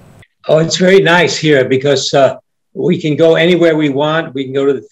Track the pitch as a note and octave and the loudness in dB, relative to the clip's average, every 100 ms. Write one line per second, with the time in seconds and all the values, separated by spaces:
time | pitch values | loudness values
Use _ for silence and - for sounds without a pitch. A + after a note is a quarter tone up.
0 | - - _ _ - D3+ D#3+ - F3+ F#3+ | -20 -20 _ _ -2 0 0 0 2 4
1 | D#3+ F3 D#3 - D#3 C#3+ B2+ C3 C#3+ C3+ | 4 2 0 -2 0 2 2 -2 0 -2
2 | - D3 C3 - _ _ _ - C3+ E3+ | -2 0 0 0 _ _ _ -8 -4 -2
3 | D#3 C#3+ E3 D#3+ E3 F3 E3+ D#3 D3+ C3+ | -4 0 2 2 2 2 2 0 -2 -2
4 | D3+ D#3 D#3+ C3 C3 C3+ C#3 C3 - | -2 -4 -6 -8 -8 -4 -2 -2 -4